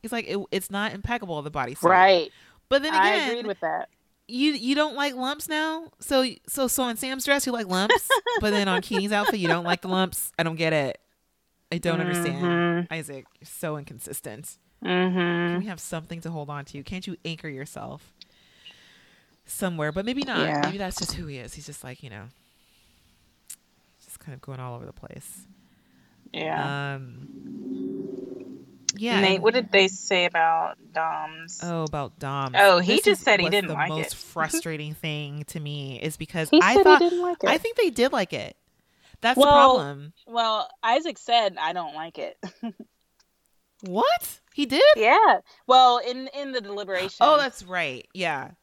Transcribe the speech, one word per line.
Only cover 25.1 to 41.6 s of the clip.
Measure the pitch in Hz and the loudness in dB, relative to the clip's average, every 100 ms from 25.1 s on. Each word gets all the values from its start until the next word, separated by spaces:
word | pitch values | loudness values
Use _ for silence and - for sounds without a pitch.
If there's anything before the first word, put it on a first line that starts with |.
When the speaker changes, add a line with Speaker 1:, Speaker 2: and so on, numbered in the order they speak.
| - - - 190 _ _ _ _ _ _ _ - | -18 -18 -20 -20 _ _ _ _ _ _ _ -16
Speaker 2:
Yeah. | - 160 160 143 143 143 | -10 -6 -4 -4 -6 -6
Speaker 1:
Um, | 139 131 120 135 - - - - - - - - - - - - - - - - - | -8 -12 -16 -18 -18 -16 -14 -10 -8 -8 -8 -10 -10 -12 -14 -16 -18 -20 -10 -8 -6
yeah, | 226 226 | -2 2
Speaker 2:
Nate, | 196 190 | 2 4
Speaker 1:
and | |
Speaker 2:
what | 202 | 2
did | 240 214 | 2 2
they | 196 190 | 4 4
say | 190 - 190 175 | 0 -2 0 0
about | 170 165 165 165 - - | 2 2 2 -2 -8 -10
Dom's? | 165 160 156 156 160 165 - | -4 -4 -4 -8 -12 -16 -12
Speaker 1:
Oh, | 175 170 | -6 -4
about | 156 147 131 - | -4 -6 -8 -10
Dom's. | 139 139 135 160 | -8 -4 -2 6
Speaker 2:
Oh, | 202 180 | 8 8
he | 180 262 | 6 4
Speaker 1:
This | |
Speaker 2:
just | - 202 | 4 2
Speaker 1:
is | |
Speaker 2:
said | - 202 | 4 4
he | |
Speaker 1:
what's | 175 | 4
Speaker 2:
didn't | 202 180 | 0 0
Speaker 1:
the | |
Speaker 2:
like | 151 151 | -2 -2
Speaker 1:
most | 156 156 | -2 -6
Speaker 2:
it. | - | -10
<laughs> | |
Speaker 1:
frustrating | - - 156 320 165 156 151 | -12 -4 -2 -2 -4 -8 -8
thing | 156 160 151 147 147 | -8 -8 -6 -8 -12
to | 147 165 | -10 -10
me | 147 147 139 127 | -8 -8 -10 -8
is | 156 - | -8 -8
because | 156 175 160 | -10 -6 4
Speaker 2:
He | 302 | 6
Speaker 1:
I | 190 | 6
Speaker 2:
said | 254 | 6
he | |
Speaker 1:
thought, | 381 302 | 8 8
Speaker 2:
didn't | 349 349 | 6 0
like | 359 349 392 | -4 -2 0
Speaker 1:
I | |
Speaker 2:
it. | 311 | 0
Speaker 1:
think | 453 466 | -2 0
they | 403 | 0
did | 233 247 | 2 0
like | 269 190 | 2 -4
it. | 139 147 - _ _ _ _ _ _ | -6 -10 -14 _ _ _ _ _ _
That's | 226 254 | 0 6
Speaker 2:
Well, | 285 | 8
Speaker 1:
the | 285 277 254 | 10 10 6
problem. | 143 139 147 _ _ | 0 -8 -16 _ _
Speaker 2:
well, | 233 226 220 - - | -2 0 -2 -4 -4
Isaac | 226 247 320 - | 0 0 0 -10
said, | - 233 208 | 0 2 2
"I | 175 | -2